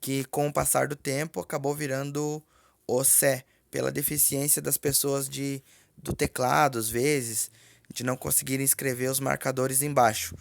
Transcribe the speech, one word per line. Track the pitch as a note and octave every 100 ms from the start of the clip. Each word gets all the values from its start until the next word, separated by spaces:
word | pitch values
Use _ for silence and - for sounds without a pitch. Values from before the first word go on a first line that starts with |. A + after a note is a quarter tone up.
que | - C3+
com | C3 - D3
o |
passar | C#3+ C#3+ C3 C3+
do | C#3+
tempo | - C3+ D#3 -
acabou | E3+ D#3 C#3
virando | D3 D3+ C3 C#3 C#3+ D3+ D3+ - _ _ _ _
ossé, | B2 C3 - C#3+ C3 - _ _
pela | C#3 C3
deficiência | C#3 C#3+ D3 - C#3 C#3+ -
das | D3 C#3+
pessoas | - C#3 C#3+ C#3 C3+
de, | C3+ C#3 C3+ - - _ _
do | -
teclado, | - C#3+ - B2+ C#3+ D3 B2
às | G#2+
vezes, | A#2 C3+ D3 A#2+ G#2+ - - - - _
de | -
não | A#2+ B2+
conseguirem | - C#3 - C3+
escrever | C3+ - C#3 B2 B2+
os | C3+
marcadores | C3+ C#3 - B2+ C3 C3
embaixo. | C#3+ C#3+ A#2 G#2+ - -